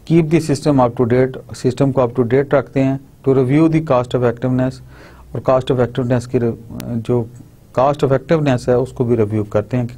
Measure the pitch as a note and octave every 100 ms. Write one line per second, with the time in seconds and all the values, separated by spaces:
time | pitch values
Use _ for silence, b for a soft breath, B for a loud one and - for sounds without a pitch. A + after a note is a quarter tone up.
0 | - E3 D#3 D#3 D#3 C3+ D#3 C#3 B2 B2
1 | A#2+ B2+ C3 C3 - - C3 A#2+ C#3 C3
2 | B2 B2+ A2+ C3 C#3+ C#3+ A#2+ C3+ C3+ C3+
3 | - - C3+ C3+ B2+ D3 D#3+ D#3+ D#3 B2
4 | B2 B2+ B2 A#2+ B2+ B2+ B2+ B2+ - B
5 | B B B A#2+ - B2+ - B2+ A#2+ -
6 | B2 B2 A#2 B2+ A#2 - - - - A#2
7 | A2 B2 A2+ - - - - - C3+ C#3+
8 | C3 C3 - E3 C#3+ B2 - B2 B2+ -
9 | A#2+ A#2 G#2 G#2+ G#2 G#2 G#2 B2 A#2+